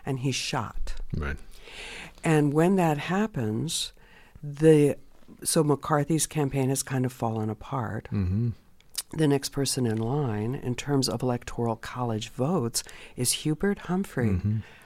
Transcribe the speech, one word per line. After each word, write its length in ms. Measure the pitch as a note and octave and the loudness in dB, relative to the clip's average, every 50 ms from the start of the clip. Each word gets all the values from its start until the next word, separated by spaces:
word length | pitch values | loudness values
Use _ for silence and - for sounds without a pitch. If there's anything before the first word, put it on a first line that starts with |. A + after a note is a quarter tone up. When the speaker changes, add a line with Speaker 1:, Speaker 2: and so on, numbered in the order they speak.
| - | -6
Speaker 1:
And 140 | C3+ C3+ B2+ | -6 -4 -2
he's 160 | B2+ C#3 B2 | -2 -2 -2
shot. 600 | - - - - C3 G#2 - - - - - - - - - - | -2 -4 -4 -4 -4 -4 -4 -2 -2 0 0 0 -2 -4 -4 -4
Speaker 2:
Right. 220 | D#2 D2+ C#2+ C#2+ - - - - - - - - - - - - - - - - - - | -4 -2 -4 -6 -6 -10 -14 -16 -18 -18 -16 -16 -14 -14 -14 -14 -14 -14 -16 -12 -4 2
Speaker 1:
And 280 | - D#3+ D3+ D3 D3 C#3 | 4 4 6 4 4 4
when 220 | D#3 E3 F3+ G3 F#3+ | 4 4 4 6 4
that 200 | E3+ D#3+ D3 D3 | 4 2 2 0
happens, 960 | D3+ D#3+ F3+ G3 G#3+ A3 - C#3+ A2+ G#2+ G#2+ A#2 C3 D#3+ - - - - - - - - - - - - - - D3+ | -2 -2 -2 0 -2 -2 -2 -4 -2 -2 -2 -2 -2 -2 -4 -4 -6 -6 -10 -16 -20 -20 -20 -20 -20 -20 -20 -14 -12
the, 540 | D3 C#3+ C#3 D#3 D#3+ D#3 D3+ D3 C#3+ - - - - - - - - - - - | -10 -2 4 8 8 8 10 8 6 4 0 -6 -20 -20 -20 -20 -20 -18 -10 -4
so 200 | - - E3+ D#3 | 0 2 4 4
McCarthy's 640 | D3 C#3+ C3+ - - D#3 D3 C#3+ - E3 D3+ - - | 4 4 2 2 0 2 2 2 2 2 0 0 0
campaign 420 | - D#3 C#3+ C3+ C3+ C#3 C3 B2+ | 0 0 -2 0 0 0 0 0
has 140 | C3+ C3+ - | 0 -2 -2
kind 220 | - C3+ C3 B2+ | -2 -2 -2 -2
of 80 | B2 - | -2 -2
fallen 360 | - A#2+ A2+ A2 A2+ G#2+ A2 | -2 -2 -2 -2 -2 -2 -4
apart. 580 | G#2+ - - - C#3+ C3+ A2+ G#2 G2+ G#2+ - - | -4 -6 -8 -8 -6 -4 -4 -4 -6 -8 -8 -4
Speaker 2:
Mm-hmm. 380 | G#2+ G#2 F#2+ F2+ F#2 G#2+ A#2+ A#2 G2+ - - _ - - - - - - - - - | -2 -2 0 0 0 0 0 -2 -2 -6 -12 _ -20 -20 -20 -16 -12 -12 -12 -8 -2
Speaker 1:
The 140 | - D#3 C#3+ | 0 2 4
next 220 | C#3+ C#3 - - | 4 2 0 -2
person 360 | - C#3 C#3 B2+ - C3+ B2 | -4 -2 -2 -2 0 0 0
in 120 | A2+ A2 A2+ | 0 0 0
line 580 | A2+ A2+ C#3 D3+ D3 A#2+ G#2 G#2 G#2+ A#2 C3 | -2 -2 0 0 0 0 -2 -2 -2 -4 -4
in 200 | - - B2 B2 | -4 -4 -6 -6
terms 320 | - - C#3 C#3+ C3+ B2+ - | -4 -2 0 2 2 2 2
of 140 | - A2+ | 0 -2
electoral 540 | C3 B2+ B2 A#2+ - - - - A#2 A#2 A2+ A#2 | 0 0 -2 -2 -4 -8 -4 -2 -2 -2 -2 -4
college 520 | - - - B2 B2 A#2 A2 G#2+ A2 - | -6 -12 -8 -4 -4 -2 -2 -4 -4 -6
votes 540 | - - B2+ D3 F#3 E3 A#2 A#2 - - - - - - - - - | -4 -2 -2 0 0 0 0 -2 -2 -4 -6 -8 -12 -18 -18 -14 -6
is 160 | - B2 A#2+ - - - | -4 -2 0 0 0 0
Hubert 360 | D3+ D3+ - - G3+ G3+ - | -2 -2 0 0 0 0 -2
Humphrey, 500 | - - F3+ F#3 G3 - - B2+ A#2+ G#2+ | -4 -2 -2 -2 -2 -2 -2 0 2 2
Speaker 2:
Mm-hmm. 280 | F#2+ F2 F2+ G#2 A2 A2 - - - - - | 2 2 2 0 0 0 -4 -8 -14 -20 -20